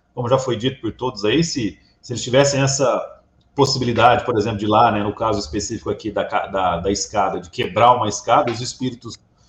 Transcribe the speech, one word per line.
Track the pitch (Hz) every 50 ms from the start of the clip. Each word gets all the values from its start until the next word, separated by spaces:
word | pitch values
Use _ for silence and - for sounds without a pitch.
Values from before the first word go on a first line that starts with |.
| _ _ -
Como | 131 123 120
já | 135 131
foi | - 127 117
dito | 104 117 131 131 -
por | - 107 -
todos | - 123 127 117 104 101
aí, | 107 127 160 170
se, | - - 139 110 92 - _ _ _ _ _
se | - - 120
eles | 107 -
tivessem | 113 117 135 143 139 139 135 139
essa | 135 - - 135 120 110 92 - - - - _ _ _ _ _ _ _
possibilidade, | - 139 135 - 127 120 120 110 110 107 123 120 117 -
por | - 117
exemplo, | 107 98 95 95 98
de | 107
lá, | 104 107 110 120 113
né, | 104 104 104
no | 104 101
caso | - 113 110 104 101
específico | 101 - - 104 - - 113 101 - 107
aqui | 101 - - 107
da | 98 101 90
ca-, | - 107 92 - 95
da, | 95 95 92 90 85 85
da | 90 98
escada, | 104 - - - - 101 95 95 90 90
de | 87 -
quebrar | - 123 113 98 90 110 117 123 123
uma | 120 107 104
escada, | - - - 113 120 143 135 123
os | 110 113
espíritos | 127 - - - 131 127 123 - - 113 - - _ _ _ _ _